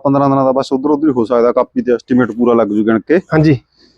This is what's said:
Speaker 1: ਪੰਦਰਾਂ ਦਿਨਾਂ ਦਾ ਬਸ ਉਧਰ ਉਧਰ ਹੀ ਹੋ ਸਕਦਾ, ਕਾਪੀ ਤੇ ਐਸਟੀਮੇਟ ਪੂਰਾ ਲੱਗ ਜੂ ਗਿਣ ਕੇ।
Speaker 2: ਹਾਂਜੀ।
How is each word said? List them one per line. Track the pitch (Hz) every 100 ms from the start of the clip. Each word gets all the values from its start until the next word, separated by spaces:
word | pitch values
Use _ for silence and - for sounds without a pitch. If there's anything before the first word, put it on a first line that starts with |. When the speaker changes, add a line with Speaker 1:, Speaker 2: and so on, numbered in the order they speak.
| 143
Speaker 1:
ਪੰਦਰਾਂ | 139 139
ਦਿਨਾਂ | 135 135
ਦਾ |
ਬਸ | 131 135
ਉਧਰ | 135 143
ਉਧਰ | 151 156
ਹੀ |
ਹੋ | 123 110
ਸਕਦਾ, | 123 117
ਕਾਪੀ | 123 123 131
ਤੇ | 120
ਐਸਟੀਮੇਟ | 117 - 123 120
ਪੂਰਾ | 107 120 117
ਲੱਗ | 107
ਜੂ | 104 107
ਗਿਣ | 113
ਕੇ। | - 165
Speaker 2:
ਹਾਂਜੀ। | - 160 156 135 - _ _